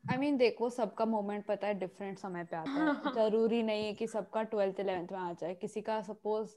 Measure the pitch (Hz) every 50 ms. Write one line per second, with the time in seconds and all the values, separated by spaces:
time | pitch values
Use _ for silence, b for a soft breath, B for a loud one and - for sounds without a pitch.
0 | - - - 254 277 294 285 247 247 220 226 - 226 247 233 - 233 202 - -
1 | 226 226 226 214 202 202 208 208 196 - 208 202 - 208 208 185 185 185 - -
2 | 202 196 190 190 - 196 180 175 170 170 180 165 160 277 269 285 311 302 285 -
3 | - 294 262 226 220 220 202 226 226 226 226 233 226 220 214 214 214 214 208 -
4 | 226 220 - 220 190 185 - 220 220 214 226 208 196 196 190 190 196 196 185 180
5 | 170 180 190 190 185 175 175 - 156 165 185 180 - 196 - 214 208 - 220 220
6 | 214 - 214 208 _ 208 214 214 220 202 -